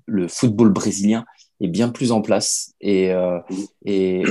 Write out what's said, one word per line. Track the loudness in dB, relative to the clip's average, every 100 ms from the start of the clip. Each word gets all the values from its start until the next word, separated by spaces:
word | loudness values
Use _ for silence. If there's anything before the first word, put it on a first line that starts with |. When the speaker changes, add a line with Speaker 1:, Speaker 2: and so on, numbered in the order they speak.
| -4
Speaker 1:
le | -4 -4
football | 0 0 4 4
brésilien | 4 -2 0 0 0 -4 _ _ _
est | -4
bien | -2 -2
plus | 0 0
en | 0
place. | 2 0 0 -4 -8 _
Et, | 0 2 2
euh, | 0 0 -4 -6
Speaker 2:
Mhm. | -10 -10 _ -4
Speaker 1:
et | 0 0 0 0